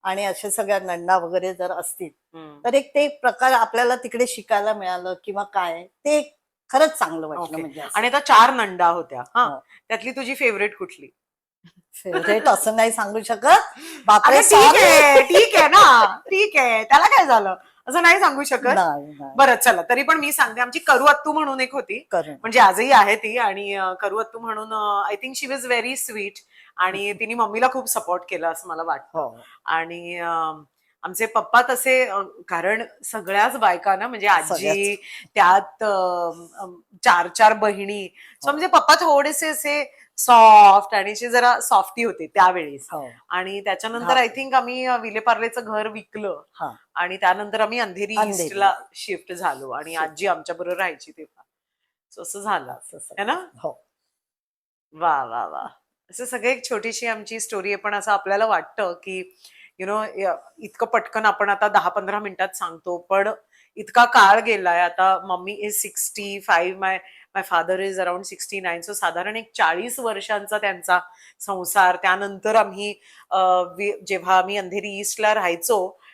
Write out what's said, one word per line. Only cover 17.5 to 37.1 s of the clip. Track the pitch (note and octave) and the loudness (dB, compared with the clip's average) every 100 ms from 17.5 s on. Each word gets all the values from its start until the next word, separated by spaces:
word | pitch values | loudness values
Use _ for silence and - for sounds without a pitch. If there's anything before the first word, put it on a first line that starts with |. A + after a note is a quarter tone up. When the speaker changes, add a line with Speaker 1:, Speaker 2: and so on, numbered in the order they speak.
| F3+ _ _ - | -8 _ _ -4
Speaker 2:
असं | D4+ | 2
नाही | E4+ F#4 | 4 6
सांगू | E4+ C#4 | 4 0
शकत. | C#4 C#4 | -4 -2
Speaker 1:
नाही, | C4 G#3+ E3+ C#3+ D3 D3 | 0 2 0 -2 -10 -18
नाही. | C3+ C3+ | -10 4
Speaker 2:
बरं, | C4+ | 4
चला, | A#3+ B3 E3+ | 6 2 2
तरी | E3+ B3 | 0 0
पण | C#4+ D#4+ | 2 0
मी | C#4+ | 0
सांगते, | D4 B3 A3 | 0 -2 0
आमची | B3 A#3+ | -6 -4
करू | - B3+ | 2 4
अत्तू | C#4+ C#4+ D4+ | 6 4 0
म्हणून | D4+ D4 C4 | -2 -2 -4
एक | B3+ | -4
होती, | C4+ - A3 _ | -6 -10 -12 _
Speaker 1:
करू. | F3 D3+ | -4 -4
Speaker 2:
म्हणजे | C#3+ A3+ A3+ | -10 0 4
आजही | G3+ F#3 B3+ | 4 4 4
आहे | A#3+ G3+ A3 | 6 6 2
ती, | A3+ A#3 | -2 -4
आणि, | A3 G3 G3+ | -4 -4 -8
अ, | G3 F#3 | -4 -6
करू | F#3 G3+ G#3 | -4 -6 -6
अत्तू | A3 A#3 | -8 -10
म्हणून, | A#3 G#3+ A3 | -10 -10 -8
अ, | A3 G#3 G3+ G3 | -6 -4 -4 -4
I | |
think | G3+ C4 B3+ | -8 -10 -12
she | C4 C4+ | -8 -10
was | B3 | -4
very | A#3+ A#3+ C4 - | -4 -4 -8 -10
sweet, | G#3+ G3+ - _ _ _ - | -10 -12 -14 _ _ _ -4
आणि | F#3 F#3+ G3+ | -4 -4 -8
Speaker 1:
हम्म. | G3+ | -6
Speaker 2:
तिने | A3 | -8
मम्मीला | A#3+ G#3+ G#3+ B3+ | -4 -4 0 0
खूप | C4 B3 | -2 -6
सपोर्ट | A3+ - F3+ F3+ | -6 -4 -6 -6
केला | F3+ E3 | -6 -6
असं | F#3 F3+ | -8 -12
मला | D#3+ | -10
वाटतं. | E3 C#3+ _ D#3+ | -8 -8 _ -10
Speaker 1:
हो. | C3+ A2+ _ _ | -10 -12 _ _
Speaker 2:
आणि, | - E3 E3 E3+ E3+ F3 | -6 -6 -6 -12 -12 -8
अ, | E3+ E3 D#3+ D3+ D3+ _ _ _ | -6 -4 -6 -10 _ _ _ _
आमचे | F3 F#3 A3 | -12 -8 -4
पप्पा | A3 G#3+ A#3 B3 | -4 0 0 2
तसे, | B3+ C4 C4 B3 | -2 0 0 0
अ, | G3 G3 - - | -4 -8 -14 -10
कारण | E3+ F3 A3 A#3 _ | -6 -4 -4 -6 _
सगळ्याच | - A3 F3 G3 A#3 B3+ | -12 -12 -4 0 0 2
बायका | G#3+ F3 G3+ F#3+ | 0 0 -2 -2
ना, | A3+ | -4
म्हणजे | A#3 G3 | -4 2
आजी, | F3 D#3+ | 2 0
Speaker 1:
सगळ्याच. | F3 G3+ G3+ G3+ G3+ - - - | -4 -2 -2 -2 -4 -12 -20 -8
Speaker 2:
त्यात, | G#3 F3+ F#3+ G3+ _ | 2 4 4 2 _
अ, | G#3+ G3 F#3 F3 E3+ E3+ E3+ - | -2 0 -2 -2 -6 -8 -20 -18
अ, | F#3+ F3 _ F#3+ | -18 -18 _ _
चार | - | 2